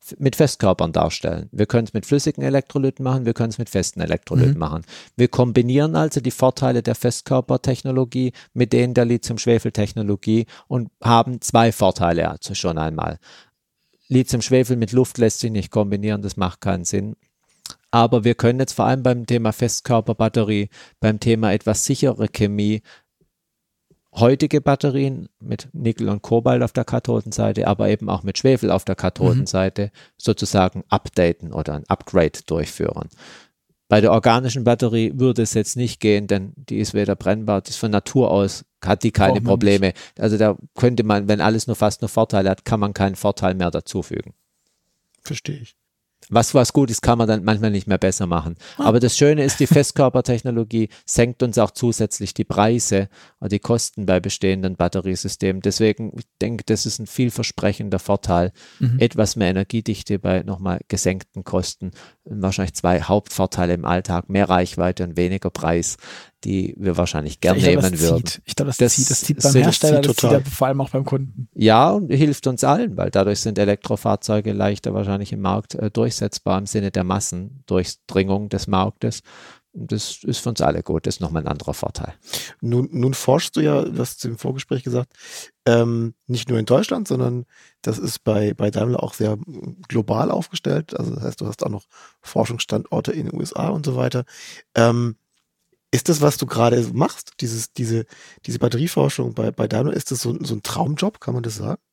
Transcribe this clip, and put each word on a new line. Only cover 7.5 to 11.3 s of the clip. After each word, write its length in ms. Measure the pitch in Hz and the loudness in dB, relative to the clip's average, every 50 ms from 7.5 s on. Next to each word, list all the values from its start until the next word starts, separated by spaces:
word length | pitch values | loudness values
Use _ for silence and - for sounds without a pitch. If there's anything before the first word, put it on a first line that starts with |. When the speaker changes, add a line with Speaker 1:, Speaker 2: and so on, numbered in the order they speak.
| - 131 - - 131 - - 139 131 127 131 120 - 131 127 127 - - - _ _ | -2 -2 0 -2 -4 -2 -4 -4 0 0 -2 -2 -2 -2 -2 -2 -4 -6 -20 _ _
Speaker 1:
mit 220 | 123 123 110 - | 0 0 2 4
denen 180 | 120 123 123 123 | 2 2 4 4
der 140 | 123 120 | 2 4
Lithium-Schwefel-Technologie 1400 | 117 117 117 - - 120 113 - 120 117 113 - 110 107 - 104 101 - 113 107 101 104 98 - - 110 113 117 _ - - _ _ | 4 2 0 0 -4 -6 -4 2 2 2 2 2 -2 -2 -2 -2 -2 -2 -6 -2 -2 -2 -2 0 0 2 2 0 _ -8 -20 _ _
und 220 | - 127 120 - _ _ - | -4 -4 -4 -4 _ _ 2
haben 380 | 120 117 117 113 123 | 4 4 4 4 2